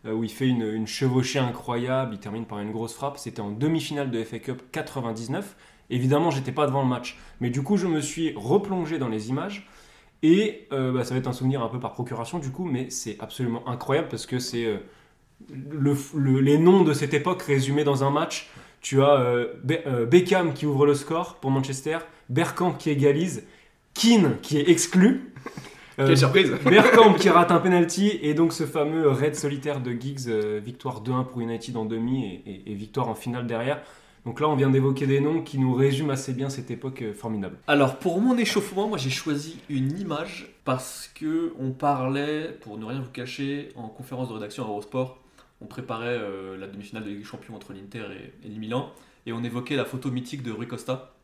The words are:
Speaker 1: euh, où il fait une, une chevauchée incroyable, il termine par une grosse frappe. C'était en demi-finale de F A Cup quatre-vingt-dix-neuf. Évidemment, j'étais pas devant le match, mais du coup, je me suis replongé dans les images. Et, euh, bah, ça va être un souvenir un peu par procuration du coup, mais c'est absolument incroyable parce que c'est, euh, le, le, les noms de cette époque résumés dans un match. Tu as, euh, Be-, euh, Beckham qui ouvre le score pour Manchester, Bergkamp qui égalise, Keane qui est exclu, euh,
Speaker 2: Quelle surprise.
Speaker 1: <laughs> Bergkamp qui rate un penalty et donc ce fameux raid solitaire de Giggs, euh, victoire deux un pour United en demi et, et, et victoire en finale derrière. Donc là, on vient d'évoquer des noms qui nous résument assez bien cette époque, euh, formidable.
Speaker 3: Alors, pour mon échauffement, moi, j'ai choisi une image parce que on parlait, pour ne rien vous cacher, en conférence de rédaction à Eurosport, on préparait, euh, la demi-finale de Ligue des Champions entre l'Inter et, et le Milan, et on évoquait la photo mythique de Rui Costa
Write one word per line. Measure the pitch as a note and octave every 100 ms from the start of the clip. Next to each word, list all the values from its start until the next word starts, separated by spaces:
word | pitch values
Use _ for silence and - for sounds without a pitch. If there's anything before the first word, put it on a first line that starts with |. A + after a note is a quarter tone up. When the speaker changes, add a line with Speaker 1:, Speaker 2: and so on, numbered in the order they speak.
| A2+
Speaker 1:
euh, |
où | A2
il | A2
fait | - C3
une, | A#2+
une | A2 A2 G#2+
chevauchée | - C3 B2+ B2+ C#3+
incroyable, | B2 A#2+ - A#2+ B2+ C3 B2+ G2+
il |
termine | G#2 A2 A2
par | G#2
une | G#2
grosse | A2 A2+
frappe. | - C#3 C#3+
C'était | - B2+
en | G2+
demi-finale | G#2+ D3 D#3+ C3+ D3 C#3
de | A2+
F | A2
A | A2+
Cup | - B2+ -
quatre-vingt-dix-neuf. | D#3+ D3 C#3 A#2+ A2 A#2 E3 G3+ - - _ _
Évidemment, | B2 C3 C#3+ E3+
j'étais | C3+ C3
pas | C#3 C#3+
devant | C#3
le | C3
match, | B2 - - - -
mais | B2
du | B2+
coup, | C#3 G3+
je | F3+
me | D#3
suis | C3+ - D#3+ A2
replongé | G#2+ F#3+ G3 F#3 D3+ D#3+
dans | B2+
les | G#2+ G#2+
images. | C3+ F3+ G3+ - - - - _ _
Et, | D#3 F#3 G#3+ - -
euh, | C3+ C3
bah, | B2+ A#2
ça |
va | B2+
être | B2
un |
souvenir | B2 C3 C#3
un | A2+
peu | B2
par | A#2+
procuration | - B2 A2+ A#2 F3
du | C#3
coup, | C3 F3+
mais | B2+ B2+
c'est | - A2+ G#2
absolument | G#2+ - B2 A#2 -
incroyable | A#2+ - C#3+ E3
parce | A2+ -
que | B2+
c'est, | B2 A#2 A2+
euh, | G2 - _ _ _ _ _ -
le, | C#3 C#3+ D3+ C#3+ C3+ - D#3
le, | C3+ C3
les | C3+ D3
noms | E3+ F#3+
de | E3
cette | C#3 C#3+ C#3+
époque | D#3 F3+
résumés | - C#3 C3+ C#3+
dans | C#3+ C3+
un | C3+
match. | C#3+ E3 - - - - _
Tu | - C3+
as, | C#3+ C#3
euh, | B2 B2 A#2 -
Be-, | B2+ E3 D3
euh, | B2 A#2
Beckham | F3 F3+ F#3+ E3+
qui | C3 D3+
ouvre | C#3 C#3+
le |
score | C#3+ - E3 F3 -
pour | C3+
Manchester, | C3+ C3+ C3 D3+ E3 D#3+ - -
Bergkamp | C3 E3 - F3+
qui | C3+ D#3+
égalise, | C#3+ C#3+ C#3+ F3+ B2 - - _ _ _ -
Keane | A3+ A#3 D#3 A2+
qui | - D3+
est | C#3+
exclu, | E3 - F#3 G3+ - - - - - - - - -
euh, | C3+
Speaker 2:
Quelle | C3+
surprise. | C3+ G3 F3 -
Speaker 1:
<laughs> | C3+
Bergkamp | G3 - A#3 A3
qui | F#3 G3
rate | E3+ E3+
un | E3+
penalty | F#3 F3+ E3+ - G#3 G3
et | D3 D3+
donc | E3
ce | - D3
fameux | D#3+ D3 D#3+ D3+
raid | B2+ D3 -
solitaire | D3 C#3+ D3 C#3
de | B2
Giggs, | A#2+ C3 C#3 B2
euh, | G#2+ G#2+ G#2
victoire | G#2+ B2 C3+ G#2+
deux | A2
un | B2+
pour | B2+ B2
United | A2+ A2+ B2 A#2
en | A2
demi | A2+ A#2 C3 G#2+
et, | F2+ -
et, | F#2+ -
et | G2+
victoire | G#2+ C3+ A#2
en | A2
finale | B2 B2 A#2+
derrière. | A2+ B2+ D3+ - - _ _
Donc | A#2+ A#2+
là, | D3+
on | C#3
vient | C3+
d'évoquer | C3+ C3+ C3 C#3
des | C#3
noms | C#3+ D#3+
qui | - C3+
nous | C3
résument | B2 C#3 C3+ D3+
assez | C3 -
bien | B2+ C3+
cette | C3 A#2+
époque, | A#2+ C3+ C3
euh, | A2
formidable. | G#2 A#2 G#2+ F#2 - -
Speaker 3:
Alors, | C#3+ C3+ C3+
pour | B2 F3+
mon | B3 B3
échauffement, | A3+ G#3 - F#3+ G#3+
moi, | F#3+
j'ai | C3
choisi | B2+ D#3+ C#3+ D#3 - -
une | C#3 C3+ F3
image | F#3 D3 F3 - - _
parce | - B2+ - - - -
que | D#3 D#3+ E3 C3
on | C3
parlait, | C3 D3 C3+ C3 C3+ D3 D3+ D#3+ -
pour | A2 G#2+
ne | A2
rien | C3+
vous | B2
cacher, | - A#2+ - C#3 C#3+ - -
en | A2
conférence | - B2+ B2+ B2
de | A2
rédaction | G#2 -
à | A2
Eurosport, | G#2 G#2 C3 B2+ - _ _ _ _
on | A2
préparait, | - B2 A2+ A#2 A#2+
euh, | G#2 F#2+ F#2+ F#2+
la | G2
demi-finale | G2 G2+ A2
de | G#2
Ligue | G2+
des | G#2+
Champions | G#2+ - G#2+
entre | -
l'Inter | F#2+ G2 A#2 G2+
et, | F#2+ G2+ - G#2+
et |
le | G#2+
Milan, | G#2+ D3+ F3+ - _ _ -
et |
on | A#2
évoquait | A#2+ A#2+ B2+ C#3
la | A#2
photo | C3 C3+
mythique | B2 B2 C#3+
de | A#2+
Rui | G#2+ A#2
Costa | A#2 - C3 - _